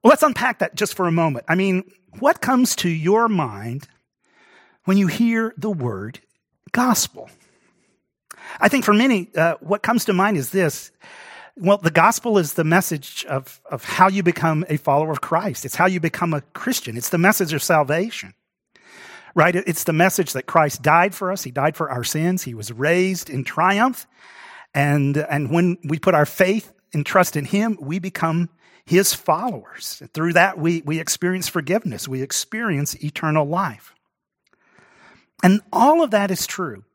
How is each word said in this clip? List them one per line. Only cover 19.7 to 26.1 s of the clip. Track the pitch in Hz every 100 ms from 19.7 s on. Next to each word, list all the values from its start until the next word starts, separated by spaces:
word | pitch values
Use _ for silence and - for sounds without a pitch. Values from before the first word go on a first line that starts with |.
| 160
the | -
message | 160 185 - 170
that | 131 -
Christ | 170 151 -
died | 151 160 185
for | 185 185
us. | 190
He | 139
died | 123 143 156
for | 151
our | 127
sins. | 117 156 165 185
He | -
was | 110 104
raised | 113 143 175 190 185 -
in | 135
triumph. | 127 - 175 202 247 247 - _ - - - - -
And, | 147 147 147 139 143
and | 151 151 139
when | 170 175 175
we | 139 160
put | -